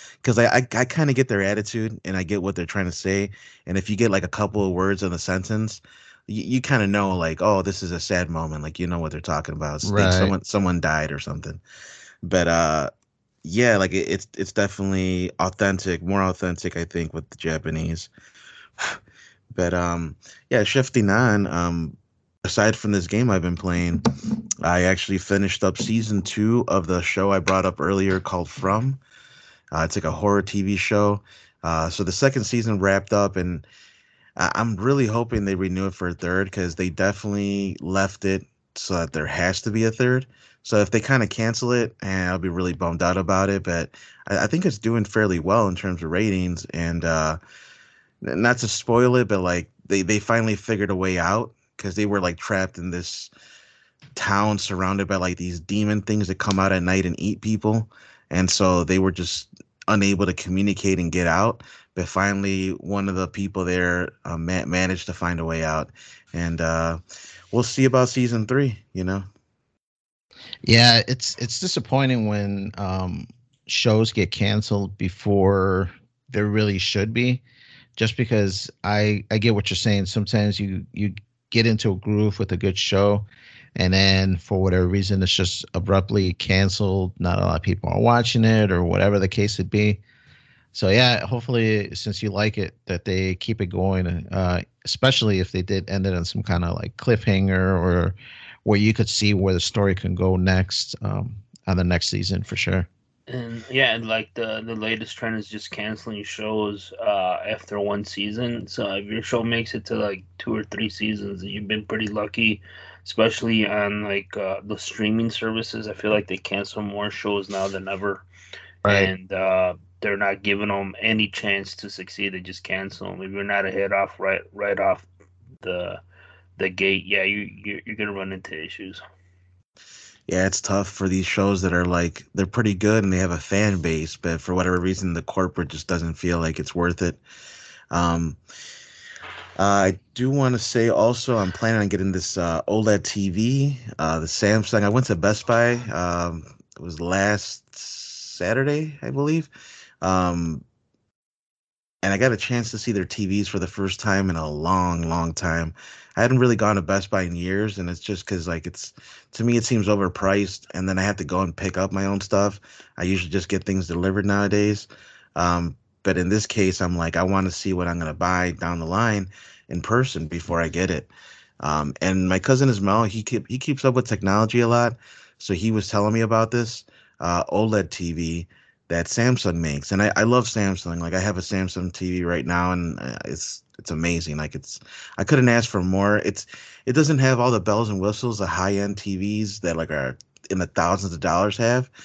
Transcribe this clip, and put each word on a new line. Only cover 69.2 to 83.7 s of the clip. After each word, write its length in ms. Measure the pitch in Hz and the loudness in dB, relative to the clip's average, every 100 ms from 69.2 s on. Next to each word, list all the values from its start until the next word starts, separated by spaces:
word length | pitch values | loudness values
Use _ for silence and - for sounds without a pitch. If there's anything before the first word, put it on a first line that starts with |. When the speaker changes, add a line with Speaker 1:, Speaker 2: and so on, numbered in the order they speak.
| 98 - _ _ _ _ _ _ _ _ _ - - - | -6 -16 _ _ _ _ _ _ _ _ _ -20 -18 -8
Speaker 2:
Yeah, 400 | - 117 120 117 - | 4 8 8 6 2
it's, 280 | 131 - - | -2 -4 -6
it's 220 | 120 - | -6 -6
disappointing 680 | 180 - - 135 135 123 107 | -4 -4 0 0 2 2 0
when, 460 | 104 101 101 98 101 | 0 -2 -4 -6 -6
um, 480 | 98 95 92 87 - _ _ _ - | -4 -2 -4 -6 -10 _ _ _ -6
shows 460 | - 120 110 113 | 0 4 4 4
get 180 | 113 95 | 2 0
canceled 640 | - 98 104 - 101 95 101 | 0 0 2 0 -2 -2 -4
before 920 | 92 - 104 101 95 98 95 92 95 - _ _ - | -6 -2 0 4 6 4 4 2 -2 -6 _ _ -6
they 120 | 110 | -2
really 360 | 104 104 104 95 | 2 2 2 0
should 340 | - 104 107 | 0 0 0
be, 280 | 117 123 127 - _ - - - - | 0 0 0 -6 _ -20 -20 -18 -2
just 200 | 113 - | 0 0
because 540 | 117 110 101 95 - - | 2 2 2 -2 -10 -6
I, 400 | 95 104 107 104 104 | -2 2 2 0 0
I 80 | 110 | 2
get 160 | 117 | 4
what 160 | 104 - | 2 0
you're 60 | 98 | 0
saying. 300 | 113 101 95 | 2 2 2
Sometimes 540 | 113 101 110 104 98 | -2 0 2 2 0
you, 240 | 101 95 - | -2 -4 -6
you 220 | - 101 - - _ _ | -4 -4 -4 -14 _ _
get 160 | 117 113 | 2 4
into 260 | 110 110 | 4 0
a 40 | 92 | -2
groove 420 | 107 104 107 101 | 0 2 2 0
with 140 | 95 | -4
a 40 | 90 | -2
good 220 | 98 92 | -2 -2
show, 460 | - 98 101 104 104 - - - - | 0 4 4 4 -2 -14 -20 -20 -10